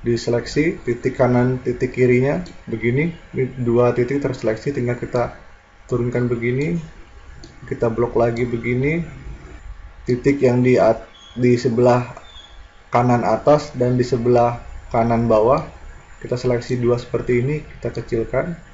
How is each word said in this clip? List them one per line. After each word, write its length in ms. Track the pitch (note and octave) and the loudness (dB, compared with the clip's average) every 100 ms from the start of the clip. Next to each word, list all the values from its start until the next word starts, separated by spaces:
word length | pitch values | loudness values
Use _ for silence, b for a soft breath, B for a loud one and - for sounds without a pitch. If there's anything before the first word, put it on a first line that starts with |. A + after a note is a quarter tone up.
diseleksi 800 | A#2+ A#2 - A#2+ - - D#3 - | 0 -2 0 -2 -2 0 0 -2
titik 320 | - A#2+ C3 - | -4 -2 -4 0
kanan, 440 | B2 B2 B2 B2+ | 2 4 2 0
titik 320 | B2+ A#2+ B2 | -4 -2 -4
kirinya 480 | B2+ B2+ B2 C3+ E3 F3+ - - | 2 4 4 2 -2 -6 -14 -10
begini, 440 | A2+ A#2 B2+ E3+ E3+ - - | -4 0 0 0 -4 -10 -4
ini 80 | B2+ C3 | -4 -2
dua 360 | A#2+ A#2 A#2+ | 0 4 4
titik 280 | A#2+ B2 C#3 | 2 0 0
terseleksi, 520 | C#3+ B2+ A2 A2 - | -2 -2 -4 -2 -4
tinggal 240 | C#3 A#2+ A#2+ | -2 -4 -4
kita 400 | A2+ B2 B2 - - - _ - - | -4 -2 -2 -6 -20 -20 _ -20 -6
turunkan 400 | A#2+ A#2+ A#2+ B2 | -2 0 0 0
begini, 520 | A#2 A#2 B2+ D3+ E3+ - - - - - - - - - | 0 -2 -2 -2 -4 -6 -16 -20 -20 -20 -20 -20 -20 -12
kita 160 | - A#2 | -2 -2
blok 320 | A2+ A#2+ A2+ | 0 0 2
lagi 280 | A#2+ A#2 B2 | 0 0 -2
begini, 560 | A#2+ A#2 B2 C#3 E3+ E3 - - - - - - - - - - | -2 -2 0 0 -2 -4 -10 -14 -16 -16 -18 -18 -18 -18 -14 -2
titik 320 | B2 C#3+ C#3 | 0 2 2
yang 240 | B2+ B2 B2 | 2 4 4
di 160 | A#2+ | 6
at-, 240 | G2+ A2+ - - - A#2+ | 4 2 -4 -20 -16 0
di 160 | B2 | 2
sebelah 520 | A#2+ C3 A#2 B2 B2 A#2+ - - - - - - - - | 4 2 2 4 4 0 -12 -18 -20 -20 -20 -20 -20 -2
kanan 320 | A#2+ B2 A#2+ | 2 4 2
atas 520 | G#2 A2 - D3+ - B2+ | 2 2 4 4 2 -2
dan 160 | B2 | 0
di 80 | B2+ | 2
sebelah 560 | A#2+ B2 A#2+ A#2+ A#2+ A#2+ - - - | 0 0 4 4 4 0 -12 -16 -4
kanan 400 | A#2+ A#2 A#2 A#2 | 0 2 2 4
bawah, 360 | A2 A2 D3+ D#3 - - - - - | 4 4 2 -2 -14 -20 -20 -20 -16
kita 120 | - | -6
seleksi 480 | C3 B2 A#2+ - B2 | -4 0 -2 -2 -2
dua 160 | A#2 A#2+ | 2 0
seperti 480 | - A#2 - B2 B2+ | 0 -6 0 0 0
ini, 100 | D3+ | -4
kita 320 | - - A#2 | -6 -10 -8
kecilkan. 640 | A2+ A2+ A#2 A2+ C3 E3 E3 - | -8 -6 -4 -2 -4 -4 -8 -12